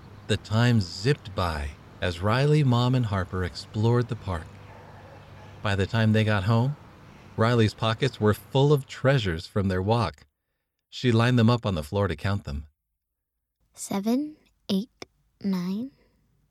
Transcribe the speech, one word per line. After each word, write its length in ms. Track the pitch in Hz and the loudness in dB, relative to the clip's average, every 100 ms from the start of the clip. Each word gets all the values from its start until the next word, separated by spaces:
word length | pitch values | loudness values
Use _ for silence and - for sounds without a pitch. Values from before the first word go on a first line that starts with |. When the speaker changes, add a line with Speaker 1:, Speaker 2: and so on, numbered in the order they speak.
| - - - | -20 -16 -4
Speaker 1:
The 120 | 104 | -4
time 440 | - 110 120 117 | -2 0 4 2
zipped 540 | 87 - 117 147 - 95 | 0 -4 -2 -2 -4 -4
by 320 | 87 76 71 - - - | -2 -2 -6 -10 -20 -8
as 180 | 92 85 | -6 -2
Riley, 440 | 101 123 147 151 | -2 0 2 2
Mom, 320 | 135 120 123 127 | 4 2 2 0
and 100 | 110 | 0
Harper 380 | 101 87 92 | -2 -4 -4
explored 640 | 87 - - 107 117 120 120 | -6 -8 -10 -2 0 2 -2
the 80 | 117 | -6
park. 320 | - 85 - - - - - - - - - - - - | -6 -8 -10 -18 -20 -20 -20 -20 -20 -20 -20 -20 -20 -8
By 140 | 107 98 | -2 0
the 100 | 92 | 0
time 260 | 113 110 | 2 4
they 120 | 107 | 4
got 220 | 107 104 95 | 2 0 2
home, 300 | 113 131 147 - - - - - - | 2 0 -4 -14 -20 -20 -20 -12 -2
Riley's 380 | 113 120 107 - | 2 4 2 2
pockets 440 | 110 110 131 - | -2 -2 -4 0
were 140 | 107 | 0
full 400 | 104 - 135 143 | 0 -2 0 4
of 140 | 143 - | 2 0
treasures 580 | - 131 139 101 80 - | -2 0 2 0 -4 -4
from 220 | 104 95 | -2 0
their 160 | 92 | 0
walk. 420 | 98 120 92 - _ _ _ _ _ _ _ | 0 0 0 -6 _ _ _ _ _ _ _
She 220 | - 123 | -4 2
lined 260 | 113 120 123 | 4 4 4
them 140 | 110 | 4
up 160 | 120 104 | 2 0
on 80 | 85 | -4
the 80 | |
floor 240 | 73 101 98 | -4 -2 -2
to 80 | 82 | -2
count 300 | 98 98 - | -2 -4 -4
them. 200 | 69 69 _ _ _ _ _ _ _ _ _ _ - | -10 -12 _ _ _ _ _ _ _ _ _ _ -16
Speaker 2:
Seven, 600 | - 202 214 254 302 302 _ _ - | -6 -4 0 -2 -4 -10 _ _ -4
eight, 380 | 190 240 _ - _ _ _ | -4 -4 _ -20 _ _ _
nine. 480 | 196 185 180 202 269 - _ _ _ _ _ | -4 -4 -4 -6 -8 -14 _ _ _ _ _